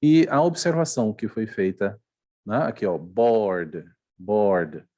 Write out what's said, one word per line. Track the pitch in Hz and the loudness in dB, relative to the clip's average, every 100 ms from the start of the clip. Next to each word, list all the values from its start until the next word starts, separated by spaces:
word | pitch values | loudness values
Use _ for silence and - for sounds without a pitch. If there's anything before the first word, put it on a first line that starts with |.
E | 147 160 160 | 6 4 4
a | 139 | 2
observação | 170 165 175 165 160 - 110 | 0 0 -2 0 -2 -2 -2
que | 107 110 | -2 -8
foi | - 110 | -6 -8
feita, | - 95 95 98 101 _ _ _ _ | -2 -2 -2 -6 -6 _ _ _ _
né, | - 110 | -6 -2
aqui, | 151 117 101 | -2 -4 -4
ó, | 85 | -4
board, | 85 95 120 113 104 92 82 85 82 _ _ _ | -6 0 2 4 2 -2 -6 -10 -14 _ _ _
board. | 92 104 101 95 82 73 - | -2 0 2 2 0 -8 -20